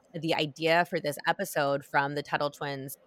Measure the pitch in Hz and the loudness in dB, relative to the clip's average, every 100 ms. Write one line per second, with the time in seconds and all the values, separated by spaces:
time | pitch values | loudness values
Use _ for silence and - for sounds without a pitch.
0 | _ 170 160 151 156 131 160 165 175 170 | _ -6 0 0 0 0 4 4 4 0
1 | 147 143 - 165 196 156 139 143 - 147 | -4 -2 -2 -2 -2 0 0 0 0 0
2 | 139 147 143 156 147 - 147 139 135 - | 0 -2 -2 -2 -2 -4 -6 -6 -10 -14